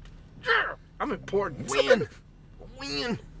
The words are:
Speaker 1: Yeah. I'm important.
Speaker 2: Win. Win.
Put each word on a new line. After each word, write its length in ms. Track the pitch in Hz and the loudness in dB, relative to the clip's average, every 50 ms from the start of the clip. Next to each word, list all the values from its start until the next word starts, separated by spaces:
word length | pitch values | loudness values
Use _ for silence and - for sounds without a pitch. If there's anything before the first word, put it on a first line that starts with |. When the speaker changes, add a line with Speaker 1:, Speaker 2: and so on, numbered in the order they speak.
| - - - - - - - - - | -18 -18 -18 -18 -18 -18 -18 -4 0
Speaker 1:
Yeah. 280 | 480 466 - - - - - - - - - | 2 2 2 2 0 -4 -10 -14 -14 -8 -6
I'm 100 | - 294 | -4 -2
important. 580 | - - - - - 202 196 175 135 - - - | -2 -4 -4 0 0 0 0 0 -2 -4 -4 0
Speaker 2:
Win. 380 | 403 - 277 269 494 214 220 - - - - - - - - - - - - - - - | 2 4 6 8 6 6 4 0 -6 -12 -20 -20 -20 -20 -20 -20 -20 -18 -18 -16 -14 -10
Win. 400 | 269 285 285 285 262 240 208 - - - - - | -8 -4 -2 -2 0 0 -2 -2 -4 -10 -16 -14